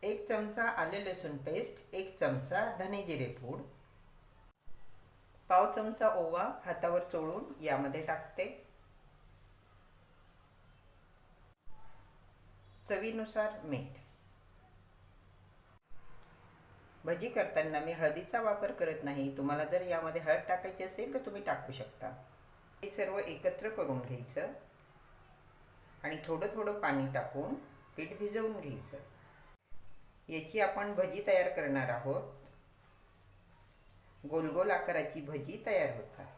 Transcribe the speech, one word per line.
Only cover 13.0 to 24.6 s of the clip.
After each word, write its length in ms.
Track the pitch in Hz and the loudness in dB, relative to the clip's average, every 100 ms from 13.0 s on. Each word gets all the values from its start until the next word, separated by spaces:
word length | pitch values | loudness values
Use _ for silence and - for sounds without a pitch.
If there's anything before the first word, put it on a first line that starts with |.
| 220 226 220 220 214 214 | 0 -2 -2 0 0 0
मीठ. 340 | 160 135 139 - - - - - - - - - - - - - - - - - - - _ - - - - - - - - - - - 160 | -4 -4 -4 -12 -18 -20 -20 -20 -20 -20 -20 -20 -20 -20 -20 -20 -20 -20 -20 -20 -20 -20 _ -10 -8 -12 -14 -20 -20 -20 -20 -20 -20 -10 -2
भजी 240 | 175 226 | 0 0
करताना 500 | 233 185 160 156 151 | 2 2 4 2 2
मी 120 | 156 | 0
हळदीचा 500 | 165 160 156 185 240 | 4 4 2 0 2
वापर 300 | 220 208 202 | 4 2 0
करत 320 | - 165 156 | 0 0 0
नाही, 320 | 143 139 139 135 | -2 0 -2 0
तुम्हाला 260 | 139 147 | 0 2
जर 180 | 156 180 | 2 2
यामध्ये 400 | 180 165 160 165 | 2 0 2 -2
हळद 260 | 156 156 - | 4 4 4
टाकायची 360 | 180 190 - | 0 0 -6
असेल 300 | 190 - 247 | -6 -4 -4
तर 120 | 262 240 | -4 -4
तुम्ही 160 | 202 | -6
टाकू 280 | 196 - - | -2 -2 -2
शकता. 360 | 131 110 - 110 110 - - - - - - | -10 -10 -10 -10 -10 -16 -20 -20 -20 -20 -10
हे 60 | 202 | -8
सर्व 260 | - 190 196 | -2 0 0
एकत्र 500 | 185 151 185 180 208 | -2 2 0 2 -4
करून 300 | 220 156 131 | -2 0 0
घ्यायचं 540 | 120 123 - - 180 - | -2 -6 -6 -4 -4 -6